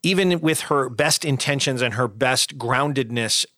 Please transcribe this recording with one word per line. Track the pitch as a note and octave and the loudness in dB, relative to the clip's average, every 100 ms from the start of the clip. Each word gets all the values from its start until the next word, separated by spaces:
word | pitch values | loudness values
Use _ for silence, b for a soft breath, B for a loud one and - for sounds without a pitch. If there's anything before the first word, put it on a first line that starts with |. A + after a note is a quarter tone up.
even | E3+ F#3+ F#3 F3 | 2 2 2 2
with | D#3+ D#3 | 2 0
her | - C#3+ C3 | 0 0 0
best | A2+ D3 - | 0 0 2
intentions | D#3+ C3 - C#3 C#3+ B2+ | 0 0 0 0 0 0
and | B2 | -2
her | G#2 B2 | 0 -4
best | G#2 C3 B2+ - C#3 | 0 0 2 -2 -4
groundedness | A#2+ B2+ D3 C3+ A#2 A#2+ A2 - - | -2 0 0 -2 -2 -4 0 -2 -2